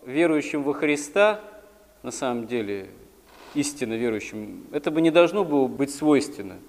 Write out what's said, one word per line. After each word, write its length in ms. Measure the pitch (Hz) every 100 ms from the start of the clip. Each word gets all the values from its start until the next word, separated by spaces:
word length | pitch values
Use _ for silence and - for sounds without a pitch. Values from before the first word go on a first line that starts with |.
| -
верующим 580 | 135 170 156 135 151
во 100 | 139
Христа, 640 | 143 156 147 147 - 208 214 - - - - _ _
на 80 | 123
самом 360 | - 135 120 113
деле, 420 | 120 104 101 95 95 - _ _ - -
истинно 400 | 147 143 - 117
верующим, 720 | 113 120 107 - 110 107 90 -
это 200 | 151 175
бы 100 | 156
не 100 | 165
должно 340 | 160 175 196 180
было 220 | 147 131
быть 260 | 117 135
свойственно. 640 | - 151 143 - - 101 92